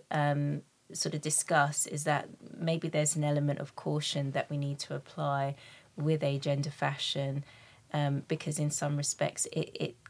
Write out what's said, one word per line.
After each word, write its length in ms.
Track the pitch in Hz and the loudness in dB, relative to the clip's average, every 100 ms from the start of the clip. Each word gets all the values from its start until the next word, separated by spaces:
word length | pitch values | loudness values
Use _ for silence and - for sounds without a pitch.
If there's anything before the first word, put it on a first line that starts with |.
| - | -2
um, 500 | 151 147 143 143 147 - _ - | 2 4 4 2 0 -6 _ -12
sort 220 | - 165 151 | -4 -2 -2
of 60 | |
discuss 680 | 151 - - 160 143 147 - | 0 0 4 6 6 2 -2
is 160 | 147 | -2
that 260 | 151 147 - - - - | 0 0 -2 -12 -14 -4
maybe 320 | 165 165 165 | 0 0 0
there's 280 | 156 151 156 | 2 2 2
an 80 | |
element 340 | 147 147 143 139 | 2 4 2 0
of 180 | 139 - | -4 -6
caution 560 | 147 147 147 147 139 | -2 0 0 -2 0
that 160 | 135 - | -2 -2
we 60 | 147 | -2
need 200 | 139 139 | -2 -4
to 160 | - | -6
apply 640 | 143 - - 147 139 139 143 - - - - | -8 -8 -4 0 0 0 -4 -12 -20 -16 -2
with 240 | 147 156 | 2 4
agender 500 | 143 139 143 143 147 | 2 0 0 0 0
fashion, 720 | - 143 139 - 143 139 139 143 - - - - | 0 -2 0 -4 -2 -2 -2 -6 -16 -20 -20 -4
um, 300 | 151 147 139 - | 0 2 0 -2
because 320 | 156 - 151 | -4 -2 -2
in 100 | 147 | -2
some 280 | - 147 147 | 0 0 0
respects 500 | 143 - - - - | 0 0 -2 -2 -4
it, 280 | - - - | -2 -4 -4
it 160 | - - - | -6 -6 -12